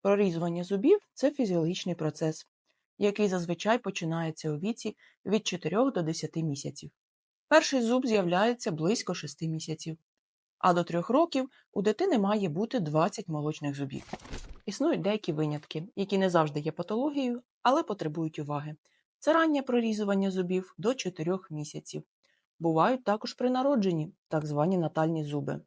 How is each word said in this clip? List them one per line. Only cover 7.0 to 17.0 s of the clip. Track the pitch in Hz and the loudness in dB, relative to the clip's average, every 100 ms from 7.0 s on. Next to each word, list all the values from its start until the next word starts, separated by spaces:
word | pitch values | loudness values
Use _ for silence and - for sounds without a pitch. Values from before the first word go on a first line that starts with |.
| _ _ _ _ _ | _ _ _ _ _
Перший | 311 311 269 | 4 6 0
зуб | 226 254 262 | 2 2 4
з'являється | 214 175 175 226 240 226 | 2 4 2 2 0 -4
близько | 151 160 233 - | -2 0 0 -2
шести | 175 147 - 160 | -6 -8 -8 -6
місяців, | 160 160 156 165 160 _ _ _ _ _ _ | -6 -6 -8 -8 -10 _ _ _ _ _ _
а | 185 | 4
до | 175 | 4
трьох | 170 175 170 | 2 -2 2
років | 254 339 269 262 _ _ | 2 2 0 -4 _ _
у | - | -2
дитини | 196 - 381 262 | 0 2 2 2
має | 196 214 190 | 2 0 -2
бути | 151 226 254 | -2 -2 -2
двадцять | 151 151 180 - - | 0 2 2 -2 -6
молочних | 151 147 151 147 139 | -4 -4 -4 -6 -4
зубів. | 139 - - - - - - - - | -6 -8 -12 -14 -10 -12 -12 -12 -10
Існують | 196 311 208 | -2 0 0
деякі | 180 214 - | 0 -2 -2
винятки, | 151 151 147 - 156 180 - | -2 -2 -2 -6 -10 -8 -6
які | 196 196 | -2 2
не | 190 | 4
завжди | 175 151 151 | 4 4 0
є | 151 | -4
патологією, | - 175 214 | -6 -4 -2